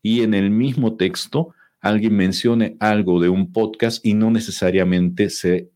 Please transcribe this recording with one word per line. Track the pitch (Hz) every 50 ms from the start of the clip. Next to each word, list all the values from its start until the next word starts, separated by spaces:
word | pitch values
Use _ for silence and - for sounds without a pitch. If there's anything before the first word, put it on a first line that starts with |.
y | - 110 113 120
en | 113 110 107
el | 98 98 98
mismo | 104 110 123 139 127 - 123 110 110
texto | - 92 95 92 - - - - 147 170 170 _ _ _ _ _ _
alguien | - 101 107 107 107 110 107
mencione | 101 92 95 92 - - 120 117 117 110 - - -
algo | 107 107 107 107 98 90 87 87
de | 87 90
un | 92 95 95 87
podcast | - 113 110 107 110 - 117 113 113 - -
y | 113 104
no | 107 110 113
necesariamente | 113 110 113 104 - - 98 90 92 95 92 92 90 90 90 87 90 90 104 92
se | - - - 90 90 90 - - _